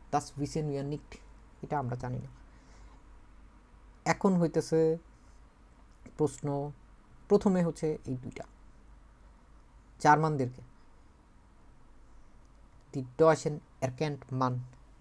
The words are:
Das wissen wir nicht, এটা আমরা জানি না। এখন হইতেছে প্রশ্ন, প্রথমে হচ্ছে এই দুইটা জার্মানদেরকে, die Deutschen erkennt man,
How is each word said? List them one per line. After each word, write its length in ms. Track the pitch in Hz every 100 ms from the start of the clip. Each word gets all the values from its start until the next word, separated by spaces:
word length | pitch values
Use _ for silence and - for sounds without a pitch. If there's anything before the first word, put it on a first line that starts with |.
| -
Das 120 | 143
wissen 380 | - 139 147 160
wir 220 | 151 139
nicht, 340 | 139 147 - - - - - -
এটা 160 | - 147
আমরা 180 | 127 123
জানি 220 | 123 123
না। 100 | 131 - - - - - - - - - - - - - - - - -
এখন 320 | - 165 196 180
হইতেছে 640 | 165 165 151 160 160 165 - - - - - - - - - - - -
প্রশ্ন, 560 | 151 - 147 143 143 - - - - - -
প্রথমে 340 | 202 202 185
হচ্ছে 360 | 170 151 156 156
এই 120 | - 127
দুইটা 280 | 123 - - - - - - - - - - - - - - - - -
জার্মানদেরকে, 640 | 151 151 156 147 127 - - - - - - - - - - - - - - - - - - - - - - - -
die 100 | 143 127 -
Deutschen 340 | 160 156 156 151 - - 127
erkennt 520 | 127 156 139 - 127
man, 180 | 127 127 - - - -